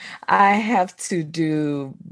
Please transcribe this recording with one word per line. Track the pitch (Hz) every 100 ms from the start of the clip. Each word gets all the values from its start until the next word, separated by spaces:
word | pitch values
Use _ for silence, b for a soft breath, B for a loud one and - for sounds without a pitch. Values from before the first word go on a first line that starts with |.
| B B -
I | 190 196
have | 202 220 226 185 - -
to | 180
do | 151 160 160 151 147 143 135 - -